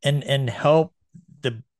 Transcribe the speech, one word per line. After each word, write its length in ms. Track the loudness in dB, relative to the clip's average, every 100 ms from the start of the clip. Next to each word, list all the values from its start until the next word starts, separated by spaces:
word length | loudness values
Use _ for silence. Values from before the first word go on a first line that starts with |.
and, 200 | -2 -2
and 240 | 0 -2 -2
help 460 | 0 2 2 2 _ _ -20 _ -8
the 220 | -8 -8 -14